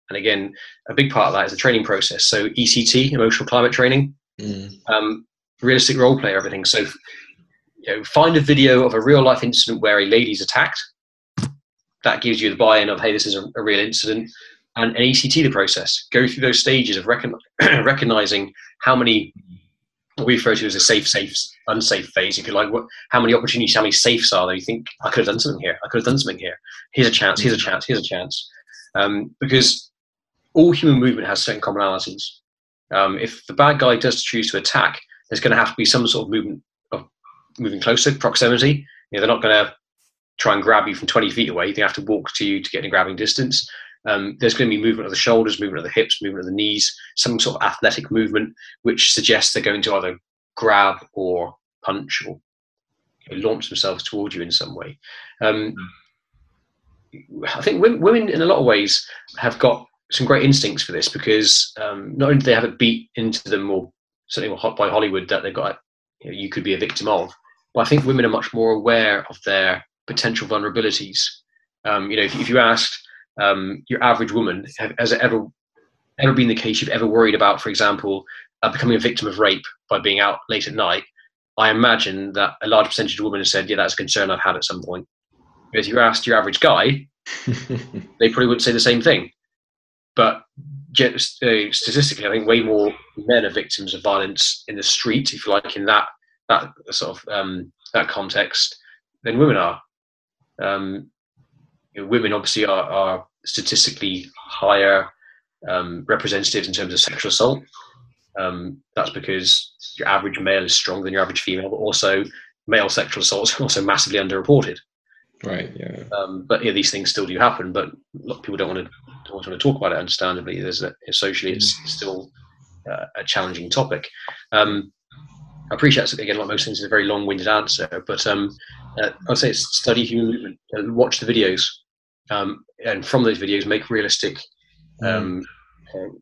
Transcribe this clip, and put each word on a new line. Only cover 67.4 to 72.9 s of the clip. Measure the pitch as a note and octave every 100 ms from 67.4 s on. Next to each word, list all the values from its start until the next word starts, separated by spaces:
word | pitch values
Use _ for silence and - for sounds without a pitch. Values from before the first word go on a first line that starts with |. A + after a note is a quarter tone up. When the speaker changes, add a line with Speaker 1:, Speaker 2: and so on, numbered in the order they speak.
| _ _ _
Speaker 1:
but | A#2+
I |
think | A2+ D3
women | C3 C3
are | A#2
much | A2 -
more | A#2 A2+
aware | A2 A2+ A#2 A2 G2+ -
of | G#2+
their | G2+ G2 F#2+ F#2 - _ -
potential | A#2 A2+ A2+ G2+
vulnerabilities. | G#2+ G#2 A2+ A2 - G2 F#2+ - - _ _ _ _
Um, | G#2+ G#2 G2
you | G#2+
know, |
if, | G2+ -
if | A#2
you | B2
asked, | A#2 A2+ -